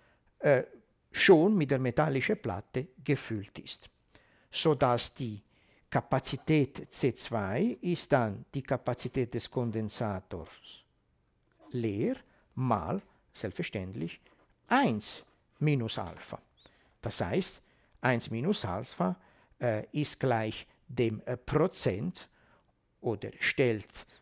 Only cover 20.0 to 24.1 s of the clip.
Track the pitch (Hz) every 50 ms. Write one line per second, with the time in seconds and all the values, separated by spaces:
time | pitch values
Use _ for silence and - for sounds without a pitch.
20 | 147 - - - - 135 120 113 110 110 110 - - - _ _ _ - 123 120
21 | 120 113 107 104 - - 123 - - - - 156 160 185 - - - 123 92 101
22 | 131 180 - - - - _ _ _ _ _ _ _ _ _ _ _ _ _ _
23 | - 123 110 101 - - - - - - - - 139 123 113 104 98 - - -
24 | - -